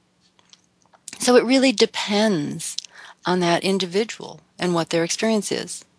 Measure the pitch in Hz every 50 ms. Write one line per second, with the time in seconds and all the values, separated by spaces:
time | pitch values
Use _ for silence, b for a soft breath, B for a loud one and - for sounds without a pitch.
0 | _ _ _ _ _ _ _ _ _ _ - _ _ _ _ _ _ _ _ _
1 | - - - - - 247 247 240 - 233 262 269 254 262 214 - 226 - - -
2 | - 196 208 202 220 220 190 151 147 139 143 165 - - - - B B B B
3 | B B B B - 175 180 180 175 170 170 - - 190 190 190 190 175 175 202
4 | 233 214 - - - - - - _ _ _ - 175 180 175 165 160 - - 165
5 | 170 170 - - 220 226 220 208 190 - - - - 175 - - - _ _